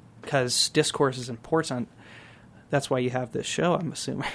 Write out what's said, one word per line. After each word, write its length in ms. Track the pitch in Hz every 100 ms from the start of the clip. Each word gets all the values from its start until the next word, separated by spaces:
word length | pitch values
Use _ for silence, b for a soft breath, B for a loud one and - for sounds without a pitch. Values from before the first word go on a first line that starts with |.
| - -
'cause 480 | - 139 123 - -
discourse 480 | 156 151 - 139 123
is 100 | 123
important. 600 | 117 - 160 160 123 113 - B B B B B B B
That's 180 | 143 -
why 120 | 131
you 100 | 123
have 220 | 127 123
this 140 | - -
show, 280 | - 170
I'm 180 | 170 165
assuming. 380 | - - 143 -